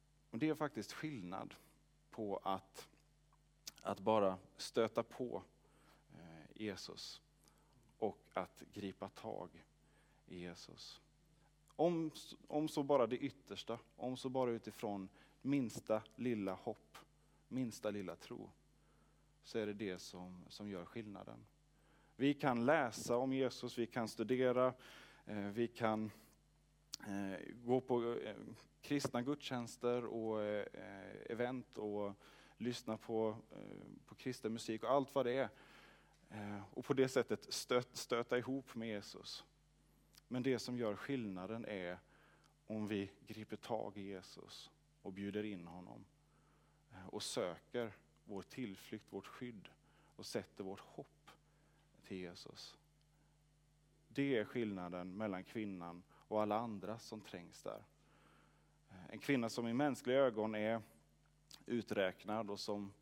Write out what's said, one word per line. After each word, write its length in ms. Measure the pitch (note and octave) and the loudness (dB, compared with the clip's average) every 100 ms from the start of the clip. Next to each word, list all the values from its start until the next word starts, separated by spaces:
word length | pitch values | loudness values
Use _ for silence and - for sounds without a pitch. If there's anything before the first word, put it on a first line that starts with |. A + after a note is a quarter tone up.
| _ _ _ | _ _ _
och 80 | A2+ | 0
det 100 | D#3 | 2
är 60 | |
faktiskt 380 | D3+ D3 A#2 G2+ | 4 2 0 -6
skillnad 640 | - D#3 C3+ F2 F#2+ A2+ - - - _ _ _ | -4 -4 -4 -4 -6 -6 -10 -20 -20 _ _ _
på 260 | - G#2+ G2 | -4 -2 0
att, 520 | G2 F#2+ - - - - _ _ _ _ _ _ - - | 2 0 -2 -14 -16 -20 _ _ _ _ _ _ -16 -6
att 180 | G2 G2 | -4 0
bara 380 | F#2+ A2 G2 F#2 - - | 6 8 6 4 -4 -12
stöta 460 | - - A2 - | 0 4 4 4
på, 400 | A2+ - B2 G#2 - - - - - - - | 0 -2 -4 -4 -8 -18 -20 -20 -20 -20 -20
eh, 500 | E2+ E2+ D#2+ - - | -18 -16 -16 -18 -6
Jesus 600 | G#2+ F#2 - - - - - _ - - - - - - | -6 -4 -8 -10 -10 -12 -18 _ -20 -20 -20 -20 -20 -2
och 320 | G#2+ - - | -2 -2 -6
att 280 | - F#2 - - | -4 -4 -8 -12
gripa 360 | G#2 G2+ F#2+ G2 | -6 -6 -4 -8
tag 560 | - A2 G#2 F2+ - - _ - - - _ - | -6 -6 -6 -8 -14 -20 _ -20 -20 -20 _ -14
i 120 | F2+ | -10
Jesus. 640 | F2 F2 - - - - - _ _ _ _ _ _ - | -8 -10 -14 -14 -14 -14 -20 _ _ _ _ _ _ 2
Om, 340 | E3 E3 D#3+ - - - - | 4 4 0 -4 -12 -16 -4
om 220 | D3+ D#3 | 0 0
så 140 | D#3 | 0
bara 240 | C#3 C#3+ A2+ | 4 6 6
det 120 | B2+ | 4
yttersta, 600 | C3+ - - G2+ - A2+ - - | -2 -6 -10 -8 -4 -6 -8 -6
om 200 | B2 B2+ | -4 -2
så 120 | C3+ | 0
bara 220 | C3 B2+ | 4 4
utifrån 580 | A2+ A2 - A2 G2+ F#2 - - - | 2 -2 -4 -2 -2 -4 -10 -20 -6
minsta 600 | C3+ C#3+ A#2 - - G#2+ - - | 2 2 2 -2 2 2 2 -2
lilla 380 | B2 A2+ F#2+ | 0 2 0
hopp, 440 | F#2 - - - - - _ _ - _ | -2 -4 -6 -10 -20 -20 _ _ -20 _
minsta 420 | B2+ B2 G#2+ G#2+ | 0 0 0 0
lilla 260 | G2+ F#2 E2 | 0 -2 -6
tro, 340 | - A#2+ G2 - _ _ _ - _ _ _ _ | -8 -8 -10 -14 _ _ _ -20 _ _ _ _
så 160 | - A#2 | -4 0
är 80 | G#2 | 0
det 80 | |
det 240 | G2+ G#2 F2+ | 0 -2 -2
som, 460 | - F#2 F2+ F2+ - | -6 -10 -10 -12 -14
som 200 | - G#2 | -8 -6
gör 160 | F#2 | -4
skillnaden. 640 | E2+ - G#2+ F#2+ - A1 A2 _ _ _ _ - - - | -6 -8 -8 -8 -10 -12 -16 _ _ _ _ -20 -20 2
Vi 180 | C#3 | 4
kan 320 | C#3+ D3 A#2+ A#2+ | 6 4 6 8
läsa 500 | D#3+ B2 - - A#2+ | 6 6 0 2 4
om 160 | C3 | 4
Jesus, 460 | C3+ B2+ - B2 A#2+ | 4 2 2 -4 -2
vi 80 | A2+ | 0
kan 220 | B2+ A2+ | 0 0
studera, 680 | - A2+ B2+ B2+ B2 B2+ B2 - - - - - | 0 2 6 6 8 6 4 -8 -18 -18 -16 -8
eh, 220 | G#2 G2+ | -4 -2
vi 200 | G#2 A#2+ | 0 0
kan, 420 | - A2+ G#2+ G#2+ - - - _ _ _ _ _ - G#2+ | 2 2 4 0 -6 -18 -20 _ _ _ _ _ -10 -4
eh, 480 | G2 G2 F#2+ G1+ | -2 -2 -4 -8
gå 260 | A#2+ A#2+ B2+ | -6 2 4
på, 340 | - A#2+ A#2+ | 4 2 2
eh, 220 | A#2 A2 A2 A2 A2+ - _ | 0 -4 -6 -10 -14 -18 _
kristna 420 | - C#3+ - A#2+ | -2 0 2 0
gudstjänster 840 | B2 C#3+ - B2+ A#2 - A#2+ B2 | 0 -2 -2 -4 -4 -2 2 2
och, 380 | A#2 A2+ A2 A2 | 0 0 0 2
eh, 240 | G#2 G#2 - - G2+ G2 F#2+ G#2 - | 2 0 -2 -6 -10 -10 -12 -10 -4
event 520 | A2+ B2 B2+ - - | 0 0 -2 -6 -4
och 340 | G#2 G#2 G2+ G2+ - - - - | -2 0 -2 -4 -12 -20 -20 -4
lyssna 400 | A#2 A#2+ - A2 | -2 -2 -2 -4
på, 400 | - A2 A2 G#2+ - | 0 2 4 2 -8
eh, 360 | - - G1+ - - - | -14 -12 -12 -14 -16 -16
på 80 | |
kristen 380 | - C3 B2 A2 | -8 -6 -2 -2
musik 300 | A2+ - A2 | -2 -2 0
och 80 | A2+ | 6
allt 240 | C#3 C3 | 6 6
vad 120 | C#3+ B2 | 4 4
det 60 | |
är. 160 | C3 A2+ - - - - - - - - | 2 0 -4 -18 -20 -20 -20 -20 -20 -12
Eh, 320 | G#2+ G#2 G2+ G2 | -8 -6 -6 -6
och 100 | - | -6
på 80 | - | 2
det 160 | C3+ C3 | 6 6
sättet 440 | B2+ A#2 G#2 - | 6 4 0 -2
stöt-, 440 | - - B2 B2 - | -6 2 2 2 -4
stöta 420 | - A#2 A#2 B2 | 0 0 4 2
ihop 360 | B2 C3+ B2+ | 2 -2 -4
med 140 | A#2 A2+ | -6 -2
Jesus. 560 | G#2 - G2 - - - _ _ _ - - _ - - | -4 -6 -10 -10 -12 -14 _ _ _ -20 -20 _ -20 -6
Men 140 | B2+ | 0
det 160 | B2+ B2 | 2 2
som 200 | - B2 | 0 0
gör 180 | A2+ G2+ | 0 0
skillnaden 680 | - C#3 G#2+ F#2 F#2 A2+ | -2 -2 -2 -4 -4 -4
är 340 | A#2 G2+ F2 F2+ - - - - - _ - | -4 -4 -4 -6 -10 -20 -20 -20 -20 _ -6
om 220 | A2 G#2 | -2 0
vi 220 | G#2 G2 - - | 0 0 -6 -12
griper 300 | G#2+ G#2+ G#2+ | -10 -8 -8
tag 400 | - A2 G#2+ G2+ | -2 -2 -2 -6
i 60 | |
Jesus 680 | G2 F#2+ - - - - - - _ _ | -8 -8 -10 -16 -14 -14 -16 -20 _ _
och 100 | G#2 | -10
bjuder 320 | F#2+ G2 G2+ | -6 -2 -2
in 220 | G#2+ F#2+ E2+ | -2 -6 -8
honom, 380 | F2 F2+ A#2 G2+ _ _ _ - - - _ _ | -12 -12 -14 -16 _ _ _ -20 -20 -20 _ _
eh, 140 | G2 F#2 | -16 -8
och 160 | G#2 | -4
söker 680 | - C3+ F#2 D#2+ - B2 A2+ - - _ | -2 0 0 -2 -4 -2 -2 -4 -18 _
vår 180 | - G2 | -10 -8
tillflykt, 720 | F2+ - A#2 F#2 - A2 - | -8 -6 -6 -8 -10 -10 -8
vårt 140 | G2+ - | -8 -8
skydd 420 | - B2 A2 - - _ - - - | -8 -8 -8 -16 -20 _ -20 -20 -14
och 100 | G2+ | -4
sätter 380 | A2+ F#2 - | -4 -4 -6
vårt 160 | F#2+ G2 | -8 -8
hopp 500 | - - D3 _ - - _ _ _ _ _ - | -12 -14 -16 _ -20 -20 _ _ _ _ _ -20
till 120 | - F#2+ | -10 -6
Jesus. 600 | F2 F2+ - - - - _ _ _ _ _ _ _ _ _ _ _ _ - | -6 -10 -14 -14 -16 -18 _ _ _ _ _ _ _ _ _ _ _ _ -6
Det 280 | B2+ C#3 B2 | 0 4 4
är 80 | |
skillnaden 720 | G#2 B2 A2 F#2+ F2+ F2+ F2+ F#2+ | 4 0 0 0 -2 -4 -4 -2
mellan 280 | A2 F#2 | -2 -2
kvinnan 580 | F2+ A#2 G#2 F#2 F2 F2 - | -4 -4 -4 -4 -8 -10 -14
och 320 | - - G#2+ | -20 0 2
alla 160 | G#2 G#2+ | 4 2
andra 400 | A#2 G2+ F2+ A2+ | 0 -4 -6 -8
som 220 | - - | -8 -10
trängs 420 | - F#2 F2 - | -8 -10 -12 -10
där. 220 | - G#1+ - _ _ - - - - _ _ _ _ | -8 -8 -12 _ _ -20 -20 -20 -20 _ _ _ _
Eh, 200 | F#2 F2+ | -16 -12
en 80 | - | -4
kvinna 300 | - C3+ A#2 | 2 4 4
som 200 | A#2 A#2 | 0 2
i 40 | |
mänskliga 460 | A#2+ D3 B2 - C3 | 4 4 2 4 6
ögon 360 | C3+ G#2+ A2 | 8 6 2
är 280 | G#2+ G#2+ A2+ A2 - - _ _ _ _ - - | 2 2 2 -2 -16 -20 _ _ _ _ -16 -2
uträknad 840 | A#2 G#2 G#2 F#2 - G#2 G#2+ G#2 | -2 2 4 4 2 -2 -2 -2
och 100 | G2+ | -4
som 320 | - G#2 G2+ - | -2 -2 -4 -10